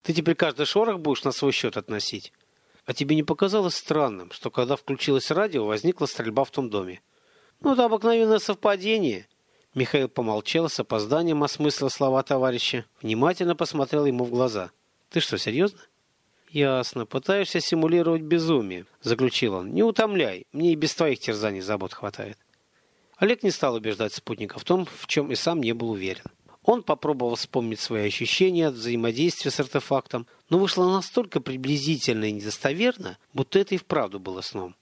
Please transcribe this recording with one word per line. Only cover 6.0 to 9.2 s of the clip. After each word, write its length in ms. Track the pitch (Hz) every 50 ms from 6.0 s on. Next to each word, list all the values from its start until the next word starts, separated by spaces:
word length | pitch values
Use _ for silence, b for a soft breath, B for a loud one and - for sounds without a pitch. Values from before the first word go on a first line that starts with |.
| 147
стрельба 360 | 131 - - 117 113 107 127 135
в 40 | -
том 220 | - 143 131 117
доме?" 300 | 104 101 95 92 90 - b b b b b b b b b b b b
"Ну, 140 | - 285 269
это 120 | 247 247
обыкновенное 540 | 226 220 208 202 226 233 233 226 214 220 208
совпадение". 880 | - - 202 - - 214 202 190 185 214 220 220 185 135 104 92